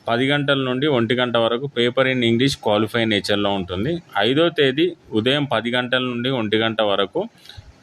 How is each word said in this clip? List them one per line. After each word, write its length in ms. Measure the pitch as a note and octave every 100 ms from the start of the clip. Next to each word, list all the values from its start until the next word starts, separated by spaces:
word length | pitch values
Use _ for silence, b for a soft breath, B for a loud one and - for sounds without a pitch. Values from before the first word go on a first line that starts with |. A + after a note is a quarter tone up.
| -
పది 160 | A#2 C3+
గంటల 280 | C#3+ C#3+ C#3 C3
నుండి 200 | B2+ D3+ B2+
ఒంటి 180 | A#2 B2
గంట 160 | B2 A#2 A2+
వరకు 200 | A#2+ C#3 A#2+
paper 280 | A#2+ B2 C3
in 80 | B2+ A#2
English 260 | A#2 C3+ - A2
qualifying 440 | G#2 A2 A#2 A2+ G2+
నేచర్లో 340 | F#2+ G2+ G2+ G2+
ఉంటుంది. 340 | F2+ F#2 B2 E3+ - G2+ G#2+
ఐదో 180 | C3+ E3+ E3+
తేదీ 260 | C3+ C3+ F3 - - A2
ఉదయం 260 | A#2 C#3+ C#3 A2+
పది 160 | A#2 B2
గంటల 260 | B2 B2+ B2+
నుండి 200 | A#2+ B2 C3
ఒంటి 180 | G#2+ A2 A2+
గంట 160 | A2 G#2
వరకు 300 | G2 F#2+ E3 A3+ _ B B B -